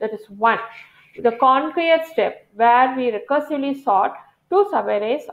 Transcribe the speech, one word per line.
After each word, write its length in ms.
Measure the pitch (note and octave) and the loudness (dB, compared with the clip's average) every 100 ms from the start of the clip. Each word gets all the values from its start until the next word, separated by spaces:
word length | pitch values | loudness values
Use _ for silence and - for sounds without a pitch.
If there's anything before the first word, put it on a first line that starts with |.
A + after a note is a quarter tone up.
that 140 | G#3+ | -10
is 100 | G#3+ - | -10 -16
one. 280 | G3+ A3+ G#3 - - - _ _ - | -2 0 0 -6 -18 -20 _ _ -4
The 140 | A#3 | -2
conquer 640 | A#3 C4 C4+ D#4 F4 E4 E4 D#4+ | 2 2 2 0 -2 2 0 0
step, 360 | - F#3+ - _ | -2 -2 -4 _
where 420 | G#3 A#3 A#3+ C4 C4 | 0 4 4 2 0
we 140 | B3 | -2
recursively 720 | G#3 - D4 D4 D4 C#4 C4+ | -4 -2 -2 -2 -4 -4 -4
sort 280 | - F#3+ G#3 - - _ - | 0 0 0 -4 -20 _ -2
two 180 | F#4 G4+ | 0 2
subarrays 520 | C4+ G3+ G#3 G#3+ C#4+ - | -2 -2 -2 -2 -4 -6